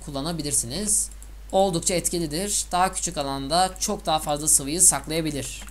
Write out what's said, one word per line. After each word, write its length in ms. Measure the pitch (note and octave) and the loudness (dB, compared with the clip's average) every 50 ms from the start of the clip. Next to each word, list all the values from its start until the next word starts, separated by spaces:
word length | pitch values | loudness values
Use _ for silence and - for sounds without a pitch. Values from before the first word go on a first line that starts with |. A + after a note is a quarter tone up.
| - | -10
kullanabilirsiniz. 1040 | - C#3+ C3+ C#3 D#3+ F3+ D#3+ - D3 C3 - - A#2 B2+ F3 G#3+ G#3 - - - - - - - - - - - - | -8 -6 -6 -4 -4 -4 -4 -4 0 0 0 0 0 -4 -4 -2 0 0 0 0 -2 -6 -14 -16 -16 -16 -16 -10 0
Oldukça 420 | - F#3+ F#3+ G3 E3 E3 E3+ - F#3+ | 2 4 4 4 2 0 0 2 0
etkilidir. 720 | E3+ E3 - - F3 E3+ D#3 C#3+ D#3+ G3 G#3 G3+ - - - | 2 0 0 -2 -2 -2 -2 -2 -2 -2 -2 -2 -2 -2 0
Daha 220 | - F3 F#3 F#3+ F#3 | 2 2 2 2 0
küçük 240 | - - F3 E3 D#3 | -2 -6 -4 -4 -4
alanda 580 | C#3+ C#3 C#3 C#3 C#3 C3+ D3+ F3 F#3 F#3+ F#3 - | -4 -4 -4 -4 -4 0 2 2 2 2 0 -2
çok 260 | - - G3+ E3 - | -2 -2 -2 -2 0
daha 140 | - D#3+ D#3 | 0 0 0
fazla 280 | - D#3+ D3 D3 D3+ D#3 | 2 0 -2 0 2 4
sıvıyı 340 | - - C#3+ C3+ D3+ F3+ | 4 4 4 2 2 6
saklayabilir 840 | F#3+ - D3+ C#3 - D3+ D#3 E3 D#3+ D#3 D3 C#3 A#2+ - - - - - | 6 6 6 4 0 -2 -2 0 0 0 -2 -4 -6 -6 -8 -10 -12 -14